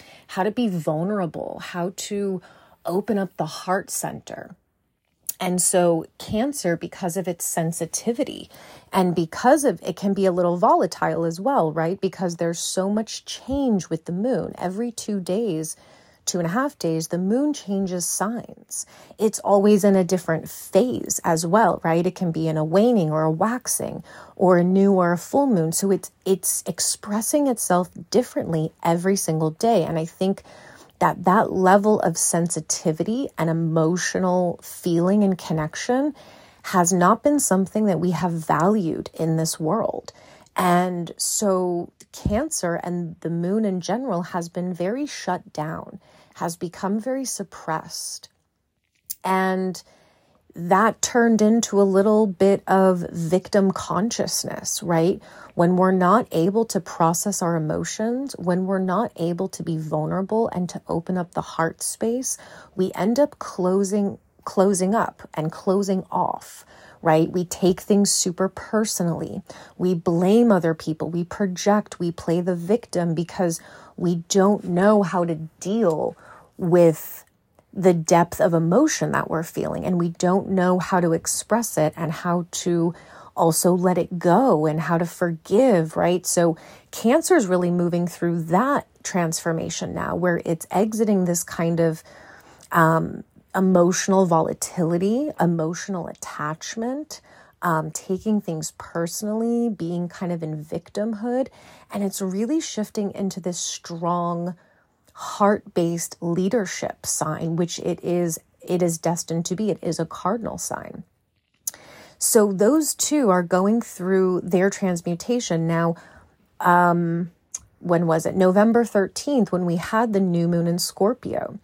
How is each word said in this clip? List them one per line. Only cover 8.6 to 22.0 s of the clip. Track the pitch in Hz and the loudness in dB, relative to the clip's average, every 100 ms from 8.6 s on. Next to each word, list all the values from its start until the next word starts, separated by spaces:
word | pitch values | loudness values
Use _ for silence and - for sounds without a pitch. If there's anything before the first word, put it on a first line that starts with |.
| - - _ | -20 -20 _
and | - 180 | 0 2
because | 156 160 - 240 302 | 0 -2 0 4 4
of, | 269 170 | 2 -2
it | - | -6
can | 175 196 | -4 -2
be | 196 190 | 2 2
a | |
little | 180 175 175 | 2 0 4
volatile | 226 339 - - 165 160 | 4 4 2 -2 -2 0
as | 165 165 | -2 -2
well, | 226 269 156 | 0 0 0
right? | 160 165 196 | 0 -2 -2
Because | 190 - 185 165 | -4 -2 -4 -2
there's | 170 170 | -4 -4
so | - 185 190 | -4 -2 -2
much | 214 220 - | -2 -4 -10
change | - - - 277 262 196 - | -12 -14 -4 0 2 0 0
with | 165 - | -6 -4
the | |
moon. | 175 247 196 - - | -4 -2 -2 -4 -6
Every | 180 190 240 | -6 -4 -6
two | - - 202 | -8 -6 -4
days, | 180 190 226 160 156 - _ _ _ _ | -2 -2 -2 -2 -6 -12 _ _ _ _
two | - 180 | -4 -2
and | 165 | -2
a | |
half | 220 277 - | -2 -2 -4
days, | 165 160 160 | -2 -2 -2
the | 175 | -2
moon | 185 247 302 | 0 0 0
changes | 285 - 196 190 180 | -4 -4 -4 -2 -4
signs. | - - 190 240 - - - - - - - - | -4 -4 -4 -6 -12 -18 -14 -14 -14 -18 -20 -2
It's | 214 - | -2 0
always | 190 196 208 208 | 2 4 6 6
in | 202 | 6
a | 190 | 4
different | 175 185 - 160 - | 2 0 0 -4 -6
phase | - - 190 247 - - - | -16 0 2 2 -2 -6 -4
as | - 160 170 | 0 0 2
well, | 208 202 - | 4 4 2
right? | 170 165 | 0 0